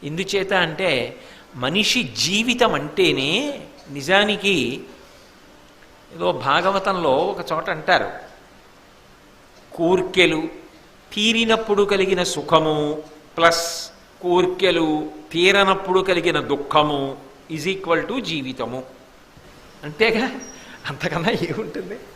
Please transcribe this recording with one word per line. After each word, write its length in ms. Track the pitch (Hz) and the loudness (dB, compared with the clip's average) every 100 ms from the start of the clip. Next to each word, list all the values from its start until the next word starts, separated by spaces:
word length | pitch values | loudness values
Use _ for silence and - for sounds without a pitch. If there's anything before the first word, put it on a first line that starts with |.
ఎందుచేత 500 | 147 160 190 202 190 | -8 -6 -2 -2 0
అంటే, 640 | 196 170 156 185 135 117 - - - - 131 | 0 0 0 0 0 -2 -8 -20 -20 -20 -6
మనిషి 480 | 127 180 208 160 | -2 0 2 0
జీవితం 680 | 160 107 151 202 226 240 226 | -2 -4 -2 0 0 2 2
అంటేనే 880 | 156 147 - 180 151 135 180 294 - 151 - - | 2 -4 2 2 2 0 -2 -2 -6 -12 -20 -14
నిజానికి 920 | 143 135 190 208 208 196 185 117 131 - - - - - - - - - - - - - 175 | -12 0 2 2 0 0 0 0 -6 -12 -20 -20 -20 -20 -20 -20 -20 -20 -20 -20 -20 -20 -4
ఏదో 160 | 175 | -2
భాగవతంలో 800 | 151 127 147 175 196 196 185 160 | -2 2 2 2 0 0 0 2
ఒక 400 | 135 180 196 175 | 2 2 -4 -4
చోట 180 | 160 165 | -4 -4
అంటారు, 400 | 165 151 175 98 - - - - - - - - - - - - - - - - - | -6 0 0 0 -8 -16 -20 -20 -20 -20 -20 -20 -20 -20 -20 -20 -20 -20 -20 -20 -2
"కోర్కెలు 920 | 165 185 185 185 170 156 160 - - - - - - | 2 2 2 4 4 4 -4 -10 -20 -20 -20 -20 -14
తీరినప్పుడు 720 | - 214 226 226 226 226 202 | -2 2 2 2 2 2 2
కలిగిన 400 | 202 202 185 185 | 2 2 2 2
సుఖము 800 | 175 - - 160 156 151 147 151 - - - - | 0 -4 2 2 4 0 0 -4 -10 -20 -16 2
ప్లస్ 520 | 170 165 - - - - - - | 4 4 -4 -8 -12 -16 -20 -8
కోర్కెలు 920 | 180 175 180 - 185 165 160 151 151 - - | 0 2 2 2 2 2 2 -2 -4 -12 -8
తీరనప్పుడు 680 | 165 180 202 196 190 190 185 | 2 4 6 4 2 2 0
కలిగిన 400 | 190 175 170 156 | 2 2 2 0
దుఃఖము 760 | 127 143 - 156 151 143 135 135 - - - | 0 -4 2 2 4 0 -4 -8 -16 -20 -12
is 80 | 156 | -6
equal 500 | 160 190 - 165 156 | -4 -4 0 -2 0
to 80 | 247 | -6
జీవితము." 640 | 196 160 131 127 113 131 127 - - - - - - - - - | -4 -6 -6 -8 -8 -8 -12 -20 -20 -20 -20 -20 -20 -20 -20 -18
అంతేగా, 480 | 151 151 220 214 262 262 - - - - - | -16 0 2 2 -2 -6 -14 -20 -20 -16 -12
అంతకన్నా 420 | 139 - 156 170 | -6 -4 -2 -2
ఏముంటుంది? 680 | - 170 156 202 - 185 220 - | -2 -2 -4 -6 -8 -10 -12 -16